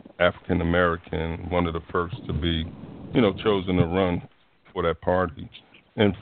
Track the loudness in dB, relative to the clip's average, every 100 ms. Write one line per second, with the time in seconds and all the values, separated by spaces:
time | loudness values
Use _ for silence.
0 | -12 0 2 2 -2 0 2 4 4 0
1 | -4 -6 -4 -6 -2 0 0 -2 -4 -4
2 | -4 -6 -6 -2 0 -2 -4 -10 -16 -16
3 | -4 2 2 2 0 0 2 2 2 2
4 | 2 0 -6 _ _ _ _ -4 -2 -2
5 | 0 0 0 -4 -16 -18 -20 -20 _ 2
6 | 2 2